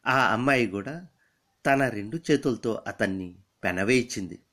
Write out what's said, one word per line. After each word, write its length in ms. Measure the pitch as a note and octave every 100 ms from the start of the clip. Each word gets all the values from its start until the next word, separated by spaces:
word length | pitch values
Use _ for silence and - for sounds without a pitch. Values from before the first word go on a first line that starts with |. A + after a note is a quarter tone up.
| A#2
ఆ 260 | C3 A#2+
అమ్మాయి 340 | A2 C3 C3 A2+
కూడా 400 | G2 G2 D#3+ F3+ _ _ _ _ _ D3
తన 220 | C#3 C3+
రెండు 320 | G#2 G2+ D#3+ -
చేతులతో 540 | D3 D3 A2+ A#2 G#2+ -
అతన్ని 520 | - G2+ F#2+ F2+ F2+ _ _
పెనవేయించింది. 720 | G2 F2+ G2 C3 A#2 - F2+ - _